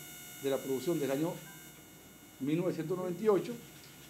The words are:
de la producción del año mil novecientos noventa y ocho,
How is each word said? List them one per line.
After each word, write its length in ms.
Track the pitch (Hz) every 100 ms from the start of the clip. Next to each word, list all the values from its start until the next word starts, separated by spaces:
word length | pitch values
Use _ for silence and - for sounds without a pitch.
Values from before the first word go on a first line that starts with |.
| - - - -
de 80 | 135
la 80 | 135
producción 440 | 131 131 175 160
del 100 | 135
año 240 | 139 160 - - - - - - - - - - -
mil 200 | 131 165
novecientos 380 | 180 160 156 185
noventa 240 | 185 175
y 80 | 214
ocho, 260 | 190 - 233 - - - - -